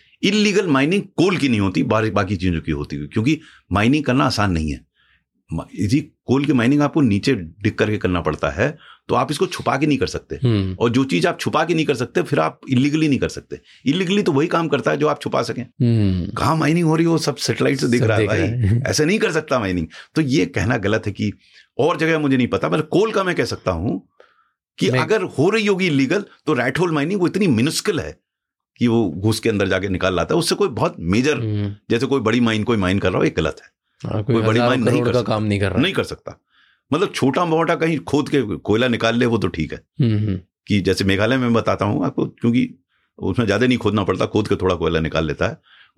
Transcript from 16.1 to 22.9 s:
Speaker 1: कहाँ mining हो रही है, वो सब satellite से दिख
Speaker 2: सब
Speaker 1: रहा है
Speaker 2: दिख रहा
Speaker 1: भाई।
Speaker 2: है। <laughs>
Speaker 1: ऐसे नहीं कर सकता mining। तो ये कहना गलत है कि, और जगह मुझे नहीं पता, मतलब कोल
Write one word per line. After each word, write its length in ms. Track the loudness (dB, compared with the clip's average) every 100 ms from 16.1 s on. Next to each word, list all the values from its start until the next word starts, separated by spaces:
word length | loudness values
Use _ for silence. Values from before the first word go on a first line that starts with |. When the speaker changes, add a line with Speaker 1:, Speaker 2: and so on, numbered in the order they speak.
| 0 -4
Speaker 1:
कहाँ 240 | -2 0 0
mining 320 | 2 2 2
हो 80 | 2
रही 100 | 2
है, 40 |
वो 80 | 2
सब 180 | -2 -4
satellite 440 | -4 0 0 0
से 80 | 0
दिख 140 | 2
Speaker 2:
सब 60 | 2
Speaker 1:
रहा 100 | 2
है 60 |
Speaker 2:
दिख 80 | 0
रहा 80 | 0
Speaker 1:
भाई। 100 | -2
Speaker 2:
है। 320 | 0 2 2
<laughs> 60 | 0
Speaker 1:
ऐसे 180 | 0 2
नहीं 140 | 2
कर 120 | 0
सकता 280 | -2 -2 -2
mining। 280 | 0 -2 -4 -10 -6 -2
तो 60 |
ये 240 | 0 0 0
कहना 320 | -2 -2 0
गलत 260 | 0 -2 -2
है 60 |
कि, 220 | -4 -6 -6 _ -20 _ -2
और 200 | 0 2
जगह 220 | 0 2
मुझे 180 | 2 2
नहीं 100 | 2
पता, 220 | 0 0
मतलब 180 | -2
कोल 240 | 0